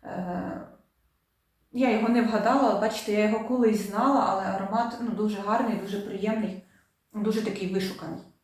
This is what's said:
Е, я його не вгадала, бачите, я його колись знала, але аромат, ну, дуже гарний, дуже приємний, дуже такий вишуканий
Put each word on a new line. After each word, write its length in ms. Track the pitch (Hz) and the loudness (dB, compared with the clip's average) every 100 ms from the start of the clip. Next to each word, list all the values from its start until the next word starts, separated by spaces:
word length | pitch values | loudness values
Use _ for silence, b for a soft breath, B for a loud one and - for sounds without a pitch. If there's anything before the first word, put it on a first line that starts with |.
Е, 580 | - 185 180 180 180 - - - _ _ _ _ _ _ _ _ _ | -10 -8 -6 -6 -6 -8 -12 -20 _ _ _ _ _ _ _ _ _
я 200 | 247 262 | 0 2
його 180 | 220 226 | 4 4
не 120 | 240 | 4
вгадала, 580 | 208 214 226 269 254 202 | 4 2 2 4 4 2
бачите, 320 | 220 - - | 0 -2 -2
я 180 | 208 214 | 2 2
його 160 | 220 - | 2 0
колись 440 | 254 226 202 190 | 4 4 4 0
знала, 360 | 208 262 277 - | 0 2 4 2
але 140 | 190 | 0
аромат, 540 | 190 190 196 220 240 - | -2 -2 -2 -2 -2 -4
ну, 80 | 233 | -6
дуже 320 | 202 214 202 | 0 -2 -2
гарний, 360 | 202 220 233 190 | 0 0 0 -2
дуже 240 | 190 202 | -4 -6
приємний, 640 | 202 196 208 220 190 185 b b b _ _ | -6 -4 -2 -2 -2 -6 b b b _ _
дуже 320 | 214 208 220 208 | -4 -2 0 -2
такий 280 | 196 185 | -4 -2
вишуканий 460 | 190 190 - 160 - - _ | -2 -2 -6 -10 -10 -14 _